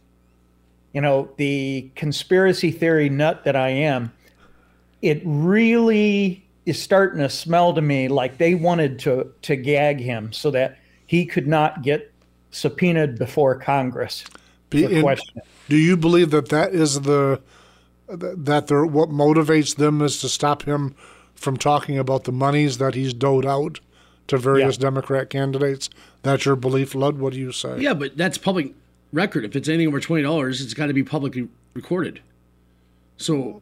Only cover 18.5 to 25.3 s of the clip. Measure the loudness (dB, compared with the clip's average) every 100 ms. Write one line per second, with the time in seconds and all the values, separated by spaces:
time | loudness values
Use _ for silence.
18.5 | 0 2 2 2 2 0 2 4 4 4
19.5 | 2 2 0 0 2 0 -2 -6 -2 -2
20.5 | -2 -2 -4 -4 -8 -20 -20 _ -8 -6
21.5 | -2 0 0 0 -4 -2 -2 -2 -2 0
22.5 | 2 0 0 -2 -2 -4 -2 0 2 0
23.5 | -2 -4 -8 _ _ _ _ -4 -2 2
24.5 | 4 4 2 -2 -2 -2 -4 -2